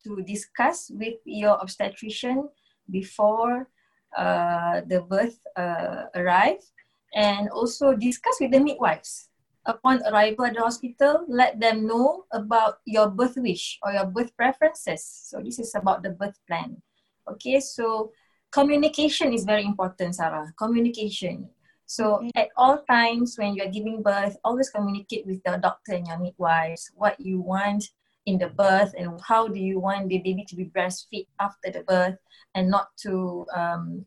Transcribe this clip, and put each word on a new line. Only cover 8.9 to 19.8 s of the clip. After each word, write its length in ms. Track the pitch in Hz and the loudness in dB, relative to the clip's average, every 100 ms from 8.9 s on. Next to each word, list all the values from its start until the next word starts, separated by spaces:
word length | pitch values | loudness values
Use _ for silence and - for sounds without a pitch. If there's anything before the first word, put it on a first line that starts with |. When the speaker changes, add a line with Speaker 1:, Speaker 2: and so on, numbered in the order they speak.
| 156 - - - _ _ _ - | 0 -4 -16 -18 _ _ _ -6
Speaker 1:
Upon 380 | 226 254 254 | 0 2 4
arrival 420 | 214 208 214 214 240 | 4 6 4 4 -2
at 100 | 226 | 0
the 60 | |
hospital, 640 | 233 240 247 - 285 311 339 | -2 -2 -8 4 4 4 2
let 320 | 247 247 220 | 4 4 4
them 260 | 226 220 220 | 2 2 0
know 380 | 233 269 349 - | 2 2 2 -4
about 460 | 226 208 226 220 - - | -6 0 4 4 0 0
your 240 | 214 208 | 4 4
birth 280 | 190 247 254 | 4 0 0
wish 420 | 240 175 - - | -2 -2 -6 -8
or 100 | 202 | -2
your 120 | 196 190 | -2 -2
birth 300 | 196 240 - | -2 -4 0
preferences. 680 | 247 262 311 311 - 156 | 0 4 2 0 -6 -8
So 360 | - - - - | -10 -18 -16 -12
this 180 | 226 247 | -10 -8
is 160 | 226 208 | -8 -2
about 280 | 196 180 | 0 0
the 60 | 175 | -4
birth 280 | 175 202 - - | -6 -8 -10 -8
plan. 360 | 170 - - _ _ _ _ - | -8 -8 -14 _ _ _ _ -16
Okay, 300 | 214 254 269 | -10 0 0
so 540 | 269 - 226 220 220 - _ _ _ | 0 -4 -2 -2 -6 -12 _ _ _
communication 840 | - 285 294 302 294 302 - 277 | 2 4 4 2 2 0 2 0
is 100 | 233 | 0
very 220 | 190 214 202 | 2 0 0
important, 500 | 202 | -2